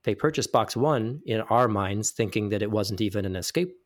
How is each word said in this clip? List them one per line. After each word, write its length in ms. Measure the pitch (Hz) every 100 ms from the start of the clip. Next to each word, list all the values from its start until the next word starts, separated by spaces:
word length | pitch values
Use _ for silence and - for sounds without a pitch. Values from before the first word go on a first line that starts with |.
They 100 | -
purchased 380 | 101 151 151 -
Box 240 | 120 110 113
One, 460 | 147 135 110 147 -
in 140 | 110
our 300 | - 113 123
minds, 420 | 101 95 101 107
thinking 380 | - 107 110 104
that 120 | 101
it 80 | 104
wasn't 300 | 107 101 98
even 240 | 104 101
an 140 | 95 92
escape 400 | - 165 180 -